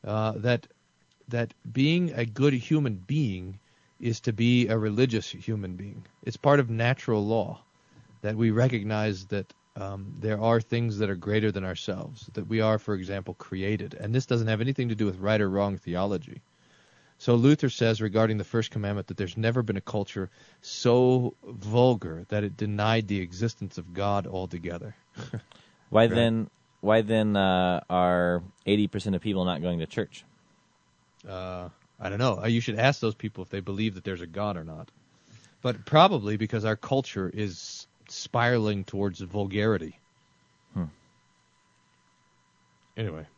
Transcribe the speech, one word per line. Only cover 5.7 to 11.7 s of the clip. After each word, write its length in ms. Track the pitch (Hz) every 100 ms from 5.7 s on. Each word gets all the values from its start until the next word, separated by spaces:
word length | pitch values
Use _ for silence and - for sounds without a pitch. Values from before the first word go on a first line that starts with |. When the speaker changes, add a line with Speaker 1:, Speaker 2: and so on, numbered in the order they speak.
Speaker 1:
being. 300 | 90 101 - - _
It's 160 | - -
part 220 | 147 143
of 100 | 123
natural 560 | 113 117 135 - 110 104
law 340 | 113 95 - _ _ _ - - -
that 140 | 104 107
we 140 | 113
recognize 760 | 110 127 120 101 107 107 92 95
that, 260 | 101 92 - _ -
um, 380 | 95 98 98 -
there 200 | 107 104
are 220 | 113 117
things 340 | 110 117 117 104
that 120 | 104
are 60 | 95
greater 360 | 92 107 107
than 120 | 98
ourselves, 640 | 92